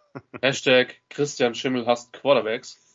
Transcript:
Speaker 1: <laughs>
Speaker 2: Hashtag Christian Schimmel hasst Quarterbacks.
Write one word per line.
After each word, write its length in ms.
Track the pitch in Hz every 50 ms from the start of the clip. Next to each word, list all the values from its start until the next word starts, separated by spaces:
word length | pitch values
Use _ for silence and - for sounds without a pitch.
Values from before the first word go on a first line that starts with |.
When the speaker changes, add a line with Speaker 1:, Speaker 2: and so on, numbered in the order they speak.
| _ _ _
Speaker 1:
<laughs> 260 | 135 - _ - 120 127
Speaker 2:
Hashtag 520 | 131 - - - 139 127 127 127 127 - - _ _
Christian 460 | - - 143 - - - 131 120 117
Schimmel 280 | - - 135 127 123 113
hasst 260 | 120 120 120 - - -
Quarterbacks. 680 | - - 131 139 120 107 107 113 127 - - - - _ _ _